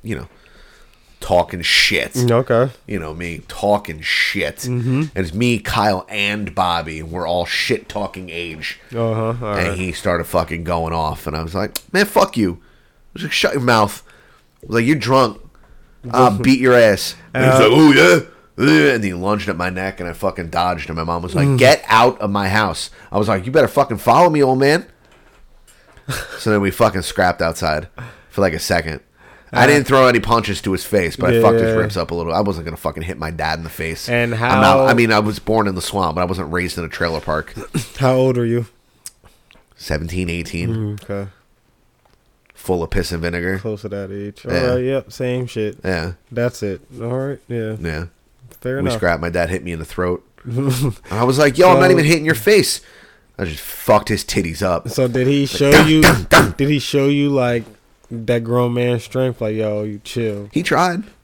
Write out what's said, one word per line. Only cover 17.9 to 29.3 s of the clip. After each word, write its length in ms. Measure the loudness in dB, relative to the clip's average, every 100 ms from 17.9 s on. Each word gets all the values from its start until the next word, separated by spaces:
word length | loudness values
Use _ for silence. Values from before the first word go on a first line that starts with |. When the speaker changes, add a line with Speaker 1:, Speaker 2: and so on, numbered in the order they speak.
| 8 6 4 0 _ _ 0
Speaker 1:
yeah?" 300 | 4 6 4
And 100 | 2
he 120 | -2 -4
lunged 340 | -2 -2 -4
at 80 | -4
my 140 | -4
neck, 280 | -4 -8 -6
and 80 | -10
I 60 |
fucking 360 | -4 -6 -4 -6
dodged. 380 | -2 -2 -2 -6
And 80 | -6
my 80 |
mom 200 | -4 -4
was 100 | -4
like, 140 | 0 2
Speaker 2:
Mm. 100 | 6
Speaker 1:
"Get 260 | 6 4 4
out 340 | 6 4 2
of 80 | -2
my 180 | 0 0
house." 420 | 0 0 -4 -10 -14 -6
I 60 | -2
was 100 | 0
like, 160 | -2 0
"You 40 |
better 160 | 2 2
fucking 300 | 2 0 0
follow 320 | 4 6 6
me, 140 | 4
old 160 | 2 4
man." 260 | 2 2 -2
Speaker 2:
<laughs> 40 | _ _ _ _ _ -20 _ _ _ _ -20 -10 -10 -10 -6
Speaker 1:
So 120 | 0
then 100 | 2
we 100 | 2
fucking 300 | 2 2 0
scrapped 400 | -6 0 0 2
outside 480 | -2 -2 -2 -4 -6 -16 -20 -20 _
for, 100 | -2
like, 140 | 0
a 60 | 0
second. 420 | -2 -2 -2 -10 _ _ -20